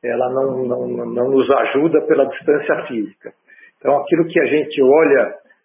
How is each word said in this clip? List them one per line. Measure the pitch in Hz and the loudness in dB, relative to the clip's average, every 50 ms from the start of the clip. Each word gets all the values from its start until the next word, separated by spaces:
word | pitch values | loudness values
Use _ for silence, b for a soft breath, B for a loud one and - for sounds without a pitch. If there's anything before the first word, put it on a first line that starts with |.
| - | -6
ela | 123 120 117 127 135 | -4 -2 -2 -2 -2
não, | 131 135 135 135 131 127 127 | -2 -2 -2 -2 -2 -4 -4
não, | 123 123 127 123 123 123 120 120 | -4 -4 -4 -6 -6 -8 -8 -8
não | 117 117 123 123 131 | -6 -4 -2 -2 2
nos | 135 135 123 117 | 2 2 2 2
ajuda | 139 127 113 - - 135 151 165 165 160 - | 2 0 0 -2 -2 0 0 2 0 0 2
pela | - 160 139 139 | 2 2 2 2
distância | 135 - - - - 143 147 - - 151 127 127 | -2 -2 -8 -2 -2 -2 0 0 -4 -4 -4 -4
física. | - 131 113 104 95 - _ _ - - _ b b b b b b b _ | -8 -8 -8 -8 -8 -12 _ _ -20 -20 _ b b b b b b b _
Então, | - 135 143 143 | -2 0 0 0
aquilo | 143 - 175 165 165 | 0 0 0 0 0
que | 165 - 175 | 0 0 0
a | 151 | 0
gente | 127 139 151 143 - - 147 135 | 2 0 0 -2 -2 0 2 4
olha | 127 139 156 165 147 139 131 120 - - - _ b b b | 6 6 6 6 4 4 2 2 0 -4 -14 _ b b b